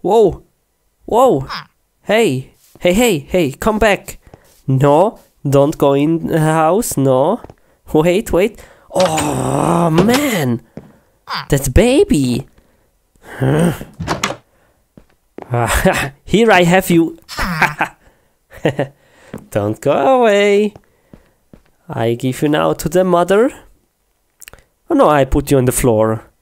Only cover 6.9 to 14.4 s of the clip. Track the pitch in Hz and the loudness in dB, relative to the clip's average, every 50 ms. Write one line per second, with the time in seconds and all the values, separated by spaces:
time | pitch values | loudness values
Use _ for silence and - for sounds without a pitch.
6.9 | - - 135 135 127 127 139 170 220 262 - - - _ _ _ _ _ _ - | -4 -2 0 2 2 2 2 0 -2 -4 -8 -20 -20 _ _ _ _ _ _ -2
7.9 | - 156 156 180 175 196 - - - 165 196 233 - - - - - _ _ _ | -2 0 0 2 0 -2 -2 -2 0 0 0 -2 -4 -10 -20 -20 -20 _ _ _
8.9 | - 185 185 175 160 151 151 147 139 131 127 131 135 143 - - 170 170 170 165 | -2 -2 0 0 0 -2 -2 -2 -4 -4 -4 -2 -2 -2 0 0 0 0 0 2
9.9 | 156 170 190 220 247 269 294 277 220 175 143 127 117 - - _ _ - - - | 2 2 2 2 2 0 0 -2 -2 -2 -2 -2 -4 -6 -8 _ _ -20 -20 -20
10.9 | _ _ _ _ _ _ _ - 240 175 143 - 151 139 135 131 127 165 208 240 | _ _ _ _ _ _ _ -12 -12 -12 -4 -2 -2 -2 -2 -2 0 0 2 2
11.9 | 262 302 403 - 240 151 135 123 120 123 - _ _ _ _ _ _ _ _ _ | 2 2 2 2 0 0 0 -2 -4 -4 -6 _ _ _ _ _ _ _ _ _
12.9 | _ _ _ _ _ _ _ - - - 131 131 143 151 170 175 - - - - | _ _ _ _ _ _ _ -20 -8 -4 -2 0 0 2 0 0 -2 -6 -14 -20
13.9 | - - - - - - - - - - | -14 -12 -8 -8 -6 -6 -6 -8 -8 -12